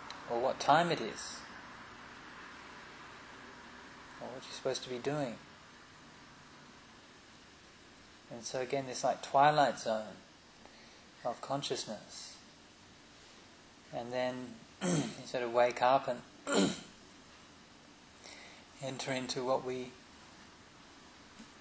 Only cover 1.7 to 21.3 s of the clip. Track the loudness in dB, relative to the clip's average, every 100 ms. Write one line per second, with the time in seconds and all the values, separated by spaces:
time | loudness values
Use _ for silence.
1.7 | -16 -16 -16 -16 -16 -16 -16 -16 -16 -16
2.7 | -16 -16 -16 -16 -16 -16 -16 -16 -16 -16
3.7 | -16 -16 -16 -16 -12 -10 -8 -10 -4 -2
4.7 | -2 -4 -2 0 0 0 -4 -12 -20 -20
5.7 | -20 -20 -20 -20 -20 -20 -20 -20 -20 -20
6.7 | -20 -20 -20 -20 -20 -20 -20 -20 -20 -20
7.7 | -20 -20 -20 -20 -20 -14 -10 -4 -2 0
8.7 | 0 0 0 2 2 4 8 10 8 6
9.7 | 4 0 -2 -2 -12 -18 -20 -20 -20 -20
10.7 | -20 -20 -20 -20 -6 -4 -4 -2 -2 0
11.7 | -2 -4 -8 -10 -14 -14 -16 -20 -20 -20
12.7 | -20 -20 -20 -20 -20 -20 -20 -20 -20 -20
13.7 | -20 -10 -8 -4 0 0 -2 -8 -12 -16
14.7 | -4 0 2 0 -4 -4 -2 4 6 6
15.7 | 8 8 8 4 -4 -6 -12 2 4 4
16.7 | 2 -10 -18 -20 -20 -20 -20 -20 -20 -20
17.7 | -20 -20 -20 -20 -20 -16 -16 -16 -18 -20
18.7 | -10 -8 -4 -2 -2 -2 -2 2 2 2
19.7 | -4 -6 -12 -20 -20 -20 -20 -20 -20 -20
20.7 | -20 -20 -20 -20 -20 -20